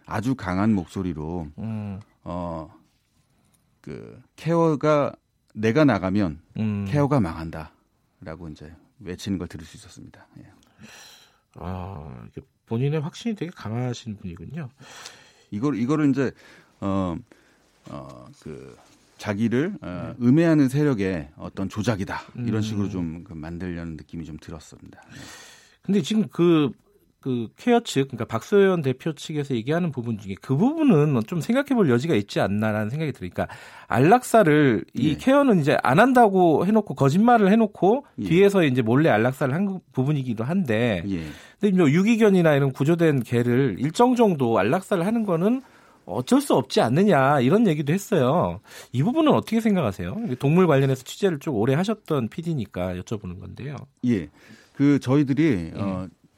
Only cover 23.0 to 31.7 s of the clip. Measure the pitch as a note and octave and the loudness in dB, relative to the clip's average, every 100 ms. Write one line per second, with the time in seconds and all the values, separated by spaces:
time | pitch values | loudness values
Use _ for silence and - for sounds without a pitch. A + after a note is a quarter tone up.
23 | E2+ E2 D#2+ D#2+ D#2 E2+ F#2 E2+ E2+ D#2 | -8 -10 -14 -14 -12 -10 -10 -10 -10 -14
24 | - E2+ D#2 D#2 - D#2+ - - - - | -14 -14 -14 -16 -16 -18 -18 -20 -20 -20
25 | - - - - - - _ _ - G3 | -20 -20 -20 -20 -20 -20 _ _ -2 -2
26 | C#3+ A3 D#3 - F3 E3 C#3+ - _ _ | 0 -2 -2 0 4 4 2 -4 _ _
27 | _ _ C#3 A#2+ A2 - - A#3+ A#3+ C3+ | _ _ -8 -6 -6 -6 2 2 2 -2
28 | C3+ A2 A2+ A2+ - G3+ G3 F3+ C3+ C3 | -2 -6 -6 -6 0 2 4 2 -2 -4
29 | E3+ D3+ - D3+ C#3 B2 A#2 D#3+ F3 C3 | -6 -8 -8 -6 -4 -4 -2 -2 -2 -4
30 | A#2 G#2+ G2 F#2+ - C3+ A#3+ E4 D4 D#3 | -6 -8 -8 -12 -4 0 2 2 4 4
31 | D3+ B2+ G#2+ F3+ - B3 C#4+ | 4 0 -2 -6 -2 -2 0